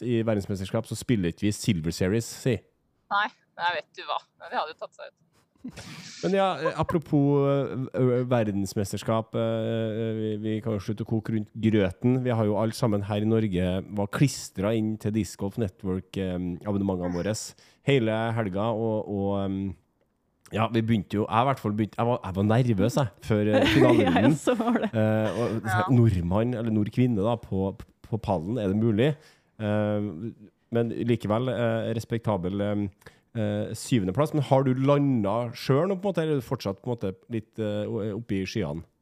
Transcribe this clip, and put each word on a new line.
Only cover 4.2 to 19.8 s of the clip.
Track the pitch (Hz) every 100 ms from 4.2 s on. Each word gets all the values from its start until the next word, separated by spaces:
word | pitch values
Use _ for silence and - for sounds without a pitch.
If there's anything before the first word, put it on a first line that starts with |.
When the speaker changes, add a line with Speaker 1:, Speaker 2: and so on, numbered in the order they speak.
| - _
Speaker 2:
Det | 170
hadde | 226 156
jo | 160
tatt | - -
seg | -
ut. | - _ _ _ _ 254 - - - - - 170
Speaker 1:
Men | 196
ja, | 190 151
eh, | 160 151
apropos, | 160 175 - 151 139 143 139
eh, | 139 131 120 131 -
eh, | 127 123 123
verdensmesterskap, | 123 107 101 98 113 98 104 - 113 110 113
eh, | 113 113 113 113 113
eh, | 107 113 110
vi, | 110 107
vi | 107 107
kan | 113 104
jo |
slutte | - 104 113
å |
koke | 113 - 110
rundt | 104 117
grøten. | 110 107 95 - 123 127 123
Vi | 113
har | 107
jo | 104
alle | 113 -
sammen | 120 104 101
her | 107
i | 107
Norge | 113 110 90 90 92 82 101
var | 101
klistret | - 139 - - - 98 113
inn | 110 107
til | 107 110
Disc | 101 -
Golf | 101 110
Network, | 104 - 98 92 - 98
eh, | 95 90 90 87 104
abonnementene | 101 98 92 90 87
våre, | 90 110 - - - _ -
hele | 139 110 110 113
helga, | 113 104 95 113
og, | 110 113 107 -
og, | 101 98 98
ehm, | 98 95 98 90